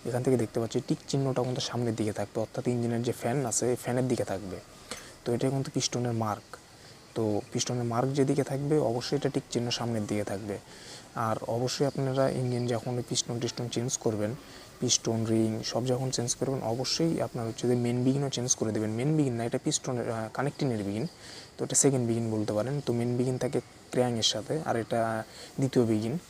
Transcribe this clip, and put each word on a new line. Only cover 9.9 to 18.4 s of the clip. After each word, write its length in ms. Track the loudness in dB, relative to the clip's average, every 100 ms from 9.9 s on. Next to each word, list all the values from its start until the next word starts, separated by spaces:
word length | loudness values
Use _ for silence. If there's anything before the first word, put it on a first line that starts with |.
| -2 0
দিকে 180 | -2
থাকবে। 340 | -2 -4 -4 -8 -8 -18 -16 -16 -10
আর 220 | -2 0 0 -2
অবশ্যই 380 | 0 0 2 0
আপনারা 440 | 2 0 4 2
ইঞ্জিন 360 | 2 0 0 0
যখন 360 | 0 0 -4 -2
পিস্টন 300 | -2 -2 -2
টিস্টন 280 | -2 -2 -4
চেঞ্জ 280 | -2 -2 0
করবেন, 380 | 0 0 -2 -4 -10 -18 -18 -4
পিস্টন, 460 | 2 2 2 0 2
রিং 360 | 4 2 0
সব 220 | -2 -2 0
যখন 240 | 0 0
চেঞ্জ 240 | -2 -2
করবেন 260 | 0 0 0
অবশ্যই 580 | -2 -2 -2 2 2 2
আপনার 260 | -2 -2 -4
হচ্ছে 220 | 0 2
যে 60 |
মেইন 300 | 4 4 4
বিগিনও 260 | 4 4 0
চেঞ্জ 240 | -2